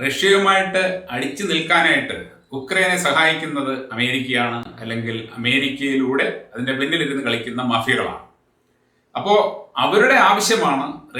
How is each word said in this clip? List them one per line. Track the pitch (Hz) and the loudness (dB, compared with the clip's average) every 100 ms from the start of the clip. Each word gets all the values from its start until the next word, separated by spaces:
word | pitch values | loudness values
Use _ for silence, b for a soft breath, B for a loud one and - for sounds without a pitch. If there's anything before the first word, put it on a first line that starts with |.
| 139 | -4
റഷ്യയുമായിട്ട് | - 190 196 196 190 185 190 185 185 - | 0 4 4 4 2 2 0 0 -4 -6
അടിച്ചു | 123 135 - | -6 -4 -4
നിൽക്കാനായിട്ട് | 196 160 160 170 165 139 131 - - - _ | -2 -2 2 4 4 2 -2 -8 -12 -18 _
ഉക്രൈനെ | 131 - 190 185 180 | -10 -4 0 2 2
സഹായിക്കുന്നത് | 147 151 160 160 156 143 131 131 - | 2 2 2 0 -4 -4 -4 -4 -6
അമേരിക്കയാണ്, | 117 123 131 127 123 120 117 117 - | -4 -2 -2 0 0 0 -4 -10 -12
അല്ലെങ്കിൽ | 113 117 117 113 113 117 | -8 -6 -4 -6 -8 -6
അമേരിക്കയിലൂടെ | 120 135 135 135 139 135 127 139 190 - - | 0 0 0 -2 -2 0 2 2 0 -4 -10
അതിന്റെ | 117 131 | -6 -4
പിന്നിലിരുന്ന് | 127 139 165 139 139 | -2 -2 -2 -2 -2
കളിക്കുന്ന | 123 117 120 117 | -2 -4 -4 -4
മാഫിയകളാണ്. | 123 113 131 117 95 - - _ _ _ _ _ _ _ _ - | -2 0 0 -2 -2 -8 -14 _ _ _ _ _ _ _ _ -4
അപ്പോ | 202 208 - - - - | 2 4 2 -4 -8 -2
അവരുടെ | 135 208 254 | 2 4 6
ആവശ്യമാണ് | 269 - 202 - 226 147 135 - - - | 6 6 4 2 2 2 0 -2 -8 -10